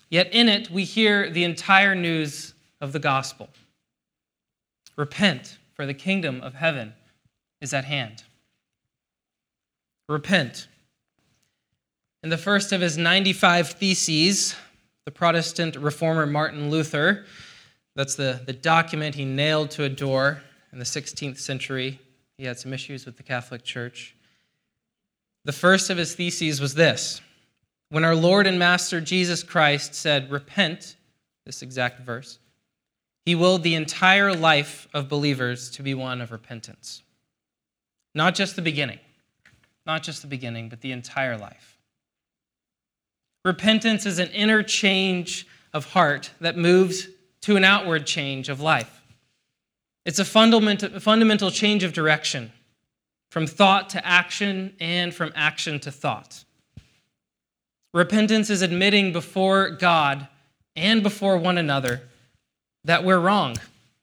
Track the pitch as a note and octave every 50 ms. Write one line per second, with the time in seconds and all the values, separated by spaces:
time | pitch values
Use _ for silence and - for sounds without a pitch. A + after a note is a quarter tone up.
0 | _ - D#3+ E3+ F#3 F3+ F#3+ A#3 A#3+ A3+ G3+ G3+ A#3 - E3+ G3 F#3+ - - A3
1 | A3 G#3 G#3 G3+ G3 - D#3+ E3+ F3 F3 E3 - - - G3 F#3+ G3+ G3 F#3+ F3+
2 | F3 E3+ E3 D#3+ D#3 D3 C#3+ - - - - _ _ _ _ - D3 C#3 C#3 D#3
3 | C#3 D3 C3+ C3+ C3 - - - G#2 - _ _ _ _ _ _ _ _ _ _
4 | _ _ _ _ _ _ _ _ _ _ _ _ _ _ _ _ _ - - -
5 | D3 C#3+ - - G3+ G3 D3 B2 - - - _ _ _ _ - C#3+ C3+ C#3+ C#3
6 | - F#3 G3 G3 E3+ D3 B2+ B2+ C3 C3+ B2+ C3+ E3 E3 D3+ C3+ A2 G#2+ A2 _
7 | _ _ _ _ _ _ _ _ _ _ _ - D3 B2+ D3 C3+ C3 C3+ D3 C#3
8 | B2 G#2+ A2 A2+ - _ _ _ _ _ _ _ _ _ _ _ _ _ _ _
9 | _ _ _ _ _ _ _ _ _ _ _ _ _ _ _ _ _ _ _ _
10 | _ - D3 D3+ D3 - G3 F3 C#3 A#2 - - - _ _ _ _ _ _ _
11 | _ _ _ _ _ _ _ _ _ _ _ _ _ _ _ _ _ _ _ _
12 | _ _ _ _ - D#3+ E3 D#3+ - G3+ G#3 G3 G3+ - G3 F#3 F3+ E3+ D3+ D#3+
13 | E3+ E3+ F3+ G3 G3 F#3+ F#3 - - F#3 F3 F3 D#3+ - - - G3+ F#3+ F#3 -
14 | - - D#3+ D3+ D#3+ F#3+ G3 G3 - - - - - - _ _ _ _ _ _
15 | - D3 C#3+ - F3 E3+ E3 E3+ D#3+ - - - E3+ D#3+ - C3+ D3 D3 D3 -
16 | E3 D#3+ D#3+ D#3+ D#3 C#3+ D3 D3 D#3 D#3 D3+ D3 D3 D3 D3+ D#3+ D3+ D3+ - D3
17 | D3+ F3+ G3+ G3+ - - - - - - - - - _ _ _ _ _ - C#3
18 | C#3 C#3 - - C#3 C3 B2+ B2 B2 C3 B2+ B2 - D#3+ D#3+ E3 E3 E3 - D3+
19 | D#3 D3+ C#3 D3 C#3 C3+ C3 C#3 D3 D#3 D#3 D3+ D3+ D3 - - D3 C#3 C3+ C3+
20 | C#3+ C#3 C3 C3 C3+ C#3 D3+ C#3+ - - _ _ _ _ - B2+ B2 - - D3+
21 | C#3+ - - - D3 C#3 B2+ - - - C3+ B2+ - - C3+ C3 B2+ C3+ C3+ -
22 | _ _ _ _ _ _ _ - C3+ B2+ A#2+ B2 - C3 C3+ B2+ - - C#3+ B2+
23 | - C3 A#2 _ - - C3 B2 A#2+ - B2+ A#2 - - - B2+ A#2+ B2 - -
24 | - - _ _ _ _ _ _ _ _ _ _ _ _ _ _ _ _ _ _
25 | _ _ _ _ _ _ _ _ - C#3+ C#3 - - F3+ F#3+ F#3 F#3+ - F#3+ F3
26 | E3 - - - F3 F3 E3+ - E3+ D#3 D3+ C3+ C#3 C3+ - D3+ E3 D3 A2 -
27 | - - - - - _ _ _ _ _ _ _ _ _ _ _ _ - D3 D#3
28 | E3 E3 E3 D#3+ D#3+ F3 F#3+ G3+ G3+ F#3+ F#3 F3+ F3 F3 F3+ F3 F3+ - - E3
29 | D#3+ D3 F3+ F#3 F3+ F3 F3 E3+ - - - F3 D#3 D3 C#3+ C#3+ - - - -
30 | - D#3+ D3 C#3 C3 C3+ C#3+ C#3+ C#3 - - G3+ F#3+ D#3 E3+ - - - - _
31 | _ _ _ _ _ _ _ _ - - - - C3 B2+ C3 C3 B2 A#2+ - -
32 | B2 B2 A#2 B2 C#3 - - _ _ _ _ _ _ _ _ _ _ _ _ _
33 | _ _ _ _ - E3 E3+ E3 F3 F#3 F#3 F3+ D#3+ E3+ E3 D#3+ D#3 D3+ - -
34 | F#3 F#3 F#3+ G3+ G3+ G3 F#3+ E3 D#3+ D#3+ D#3 C#3+ C#3+ - - - - _ - D3
35 | C#3 C3+ D3 C#3+ C#3+ D3 C#3 B2+ B2+ B2 B2 A#2+ - - - - C#3 C#3 C3+ C3
36 | C3 B2+ B2+ B2 A#2+ A2+ A#2 G#2+ _ - A#2+ A2+ - - - _ - - - -
37 | _ _ _ _ _ _ _ _ _ _ _ _ _ _ _ _ _ _ _ _
38 | _ _ - D3+ D#3 F#3 E3+ - G3 F3+ - F#3 E3+ E3 D3+ C#3+ C#3+ B2+ - -
39 | _ _ _ _ _ _ _ _ _ _ _ _ _ _ _ _ - D#3+ D#3 D#3
40 | D#3 E3 D3+ - - C#3+ C#3 B2+ C3 A#2+ A#2 A#2 A2+ A2+ A#2+ A#2 - C3+ C3 B2
41 | B2 - - C#3 C3+ B2+ A#2 G#2+ G2+ G#2 - _ _ _ _ _ _ _ _ _
42 | _ _ _ _ _ _ _ _ _ _ _ _ _ _ _ _ _ _ _ _
43 | _ _ _ _ _ _ _ _ - F#3 F3+ - - A3 A3 G#3+ G#3+ A3+ A3 G3+
44 | - G3+ F3+ E3+ F3+ D#3+ - G#3 G#3 G#3+ A3 G#3+ G#3 G#3+ - - - G3 G3 F#3+
45 | F#3+ F#3+ F#3 F3+ E3+ - - - - _ - _ _ _ - D#3 C#3 - - F#3+
46 | E3+ D3 C#3+ C3+ - - - - E3 E3+ - F3 E3+ F3 F3+ F#3 F#3+ F3+ F#3 -
47 | - - - _ _ _ _ - - - G#3 G3 F#3+ F#3+ G3+ G#3 - F3 E3 D#3
48 | C#3+ - - E3+ C#3+ C#3 C#3 C3+ B2+ D3 C#3 C3 C#3+ D#3 D#3 B2+ A2 - - _
49 | _ _ _ _ _ _ _ _ _ _ _ _ _ _ _ _ _ _ _ _
50 | - F3 D3+ F#3 F#3+ - - A3 A3 A3+ A3+ A3+ G#3+ G#3+ G3+ - G3+ F#3+ - F#3+
51 | - G#3+ G#3+ A3 A3+ A3 G#3+ G3+ G3+ F#3 F3 - G#3+ G#3 G#3 G#3 F3+ F3 D3 E3
52 | D#3 D#3 D3+ D3 - - - C3+ A#2 A2 - _ _ _ _ _ _ _ _ _
53 | _ _ _ _ _ _ - E3+ D#3+ D#3 - - G3+ F#3+ G3 G3 F#3+ - - F3
54 | - F3 F3+ F3+ F3 - - - G#3 G3+ G3 F#3+ F#3+ F#3+ - - E3+ E3 F3 F3+
55 | F3 F3 E3+ - E3+ D3+ - D#3 D3+ D3+ D3+ - - E3 D3 C#3 - D3 C3+ -
56 | - D3 A2+ G#2 - - - - - _ _ _ _ _ - - _ _ _ _
57 | _ _ _ _ _ _ _ _ _ _ _ _ _ _ _ _ _ _ - E3+
58 | F3 F3 G#3 G#3+ G#3+ G#3 A3 A3 G#3 G#3+ G#3 F3+ F#3+ F3 F3 F3 F#3+ G3+ G3+ G3+
59 | G3 F#3 E3 E3+ - - - F#3+ F#3+ F#3+ F#3+ G3 F#3+ - E3 - F3+ F#3 E3+ D#3+
60 | D3 C#3+ C#3 C#3+ C#3 - _ _ _ _ _ _ _ _ - D#3 E3 G#3 A3+ A3+
61 | G3+ G3+ G3+ - G3+ G3 F#3+ F3 E3 F3+ F3+ F3 E3 D3 C#3 C#3 C3 B2 A#2+ B2+
62 | - - _ _ _ _ _ _ _ _ _ _ _ _ _ _ - D3+ E3+ -
63 | F3+ F#3 F#3+ F3+ E3+ F#3+ G#3 G3+ E3 B2+ A#2 - - - _ _ _ _ _ _